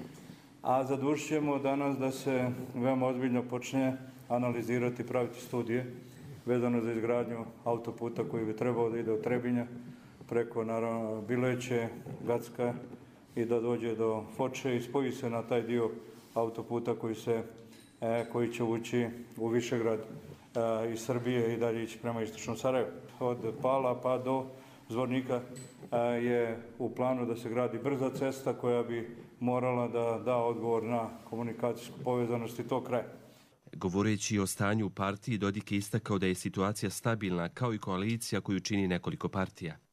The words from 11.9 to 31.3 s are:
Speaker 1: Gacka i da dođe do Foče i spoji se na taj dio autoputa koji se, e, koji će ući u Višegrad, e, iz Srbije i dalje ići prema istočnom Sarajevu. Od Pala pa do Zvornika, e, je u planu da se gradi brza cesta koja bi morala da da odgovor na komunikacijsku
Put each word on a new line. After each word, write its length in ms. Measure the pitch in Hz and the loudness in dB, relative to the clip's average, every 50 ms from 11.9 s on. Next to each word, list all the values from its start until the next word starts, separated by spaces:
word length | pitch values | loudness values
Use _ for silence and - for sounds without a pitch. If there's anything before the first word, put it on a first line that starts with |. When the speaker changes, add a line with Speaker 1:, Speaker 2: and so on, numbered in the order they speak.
| - - - - - - - 120 | -4 -6 -10 -10 -10 -4 0 0
Speaker 1:
Gacka 460 | 120 117 - - - - 120 120 120 - - - - - - - - - - - - | 0 0 0 -4 -4 -2 0 0 0 -2 -6 -12 -14 -16 -18 -20 -20 -20 -20 -6 -2
i 100 | 120 117 | 0 2
da 140 | 117 120 117 | 4 4 4
dođe 360 | 113 123 120 110 113 117 110 | 4 2 2 2 0 0 0
do 280 | 107 113 110 110 110 107 - - - | 2 2 2 2 0 -2 -4 -2 0
Foče 400 | 131 127 127 - - 135 120 120 | 0 0 0 -2 0 0 2 0
i 40 | |
spoji 300 | 120 120 - 143 135 123 | 0 0 0 0 0 0
se 180 | 120 - 131 117 | -2 -2 -2 -2
na 120 | 117 117 | -2 -2
taj 200 | 113 - 131 120 | 0 0 2 2
dio 300 | 113 113 120 117 113 107 110 - - - - - - - - | 2 2 2 2 2 2 0 -4 -10 -14 -18 -20 -16 -6 -2
autoputa 600 | 117 117 113 113 117 110 - 117 117 117 120 113 | 0 0 0 0 -4 -4 -2 -2 0 0 0 0
koji 200 | - 120 113 110 | 0 0 -2 -4
se, 280 | 104 - 123 117 113 110 - - - - - - - - - - - | -2 0 0 0 0 0 -4 -10 -16 -18 -20 -20 -20 -20 -20 -10 -4
e, 240 | 120 113 113 117 113 117 | 0 2 2 2 0 0
koji 220 | 117 120 120 117 117 | 0 0 2 2 0
će 100 | - 120 | 0 0
ući 440 | 113 113 113 117 - 123 123 120 113 117 - - - - 110 | 0 0 0 0 0 2 2 2 2 0 -6 -12 -12 -6 -4
u 100 | 110 117 | 0 2
Višegrad, 520 | 113 120 120 - 131 117 113 113 110 107 | 2 2 2 2 2 2 2 2 2 0
e, 920 | - - - - - - - - - - - 123 117 113 113 110 113 117 117 | -2 -6 -12 -12 -14 -14 -16 -18 -14 -6 -2 0 2 2 2 2 0 0 -2
iz 60 | 110 | -2
Srbije 540 | - - 127 123 117 123 127 123 117 113 117 | -2 0 0 0 2 2 2 4 4 2 2
i 40 | 110 | 2
dalje 260 | 117 117 113 113 113 | 2 2 2 0 -2
ići 140 | 113 - - | -4 -6 -6
prema 240 | - 120 117 113 | -4 -2 -2 -2
istočnom 360 | 110 104 - - - 123 113 - | -2 -4 -4 -6 -6 -6 -4 0
Sarajevu. 320 | - 131 131 127 110 - - - - - - - | 2 2 2 2 2 0 -2 -8 -14 -14 -6 -2
Od 340 | 127 123 120 - 113 113 110 - | 0 0 0 0 -2 -4 -2 0
Pala 400 | 139 131 135 135 131 123 123 123 | 2 2 4 4 4 2 2 2
pa 160 | 123 127 127 123 | 2 2 2 2
do 280 | 120 127 131 131 127 131 - - - - - - - - | 2 2 0 0 0 -4 -8 -16 -18 -20 -20 -18 -10 -4
Zvornika, 520 | 113 117 127 120 127 131 127 131 127 120 120 - - - - - - - - - | -2 0 0 2 2 0 0 0 0 -2 -2 -4 -12 -14 -14 -16 -16 -16 -6 -2
e, 60 | 123 120 | 0 2
je 600 | 120 120 120 120 120 120 120 120 117 113 113 113 - - - - | 2 2 2 2 2 2 4 4 2 2 0 -4 -8 -10 -8 -4
u 160 | 127 113 117 | -4 -4 -2
planu 300 | - 127 127 131 123 120 | 0 0 2 2 2 0
da 100 | 117 117 | -2 -2
se 140 | 117 - 113 | -2 -4 -2
gradi 300 | 110 123 123 113 113 113 117 | 0 2 2 2 0 -2 -2
brza 260 | 139 143 127 135 127 | 0 0 0 0 0
cesta 440 | - - 139 135 - - - 131 120 | 0 0 0 -2 -2 -2 -2 -2 -2
koja 300 | 123 - 123 120 120 117 | 0 2 2 2 2 2
bi 340 | 113 117 117 110 - - - - - - - | 0 -2 -4 -4 -6 -10 -14 -16 -18 -8 -2
morala 480 | 123 123 123 123 123 127 123 120 120 117 | 0 2 2 2 2 2 2 2 0 0
da 340 | 113 117 117 117 113 107 104 | 0 0 2 2 0 0 0
da 100 | 123 127 | 2 2
odgovor 480 | 120 117 117 117 110 110 117 117 113 104 | 4 4 2 0 0 0 2 2 2 2
na 260 | 113 120 117 110 107 - - - | 2 0 0 0 -2 -6 -12 -12
komunikacijsku 720 | - | -8